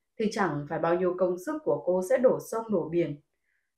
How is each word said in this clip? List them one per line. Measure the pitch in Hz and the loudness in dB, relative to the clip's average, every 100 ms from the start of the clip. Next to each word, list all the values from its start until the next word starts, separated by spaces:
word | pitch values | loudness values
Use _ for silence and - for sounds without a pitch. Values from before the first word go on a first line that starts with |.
| _ - | _ -4
thì | 208 | -2
chẳng | 220 180 143 143 | 0 0 -2 -4
phải | 160 | -2
bao | 170 175 | 2 2
nhiêu | 180 175 | 2 2
công | 185 180 - | 0 0 -6
sức | 311 | -6
của | 160 147 - | -2 -2 0
cô | 185 185 | 0 2
sẽ | 262 | 4
đổ | 247 151 - | 4 2 -2
sông | 226 226 | -8 -2
đổ | 190 151 | -2 0
biển. | 170 160 143 _ _ _ _ _ | 0 0 -4 _ _ _ _ _